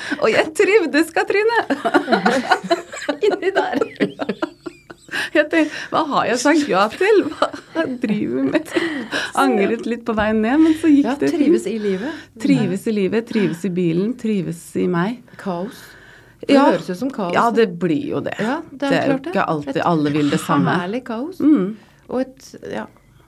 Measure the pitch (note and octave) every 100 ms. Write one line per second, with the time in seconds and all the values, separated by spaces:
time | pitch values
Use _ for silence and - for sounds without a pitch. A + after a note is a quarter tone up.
0 | - - A3+ - D#4 - F#4 A4 D#4+ C#4
1 | E4 - G4+ G4 G#4+ A#4 - C#4 A3+ -
2 | - - - C4 - - F#3 E4+ - -
3 | - D4 G#4 - F4 F#4+ F#4 - - -
4 | - - - - - - - - - -
5 | - - - D#4 D4+ E4 D4+ - - C4
6 | D#4 G3+ - A#3+ C#4+ D#4+ C#4+ F#3 G#3 -
7 | F#4+ G4+ C#4+ - - D4 - D#4+ D4+ B3
8 | A#3 G#3 A3+ B3+ C4+ D4+ D#4 E4 E4+ D4
9 | A3 F#3+ - - C4+ A3 G3+ A3+ A3 A#3
10 | A#3 A3 G#3+ A3 A3 D4 D#4+ D#4 E4 C#4
11 | A#3+ C#4 C#4 D#4+ C#4 F4 F#3 A3+ G#3 F#3
12 | B3+ D4+ - A3 C#4 C4 G3 G3 A#3 G#3
13 | F#3 G#3 A3+ A3+ F3+ E3+ G3+ F3 F3 E3
14 | G#3 B3 A3 G#3 D#3+ E3+ - F#3 F#3 E3+
15 | F#3+ B3 - - G3 F3 G3+ - - -
16 | - - - - - C#4 C#4+ E3+ - F3+
17 | C4+ B3 F3 F3+ A#3 A3 G#3+ E3+ F3+ D3+
18 | - B2 - - G#3 D4+ D#4+ C4+ C#4 E3
19 | C4+ C4+ E4 F#4 - D#3 C4+ C4+ - E3
20 | D3 D3+ C#3+ E3 - F3 F3 C3+ F3 A#3+
21 | B3+ A3+ D4+ F#4+ C#4+ C4+ F#3 A3 - _
22 | - B3 C4 - - - - - A3 -
23 | _ _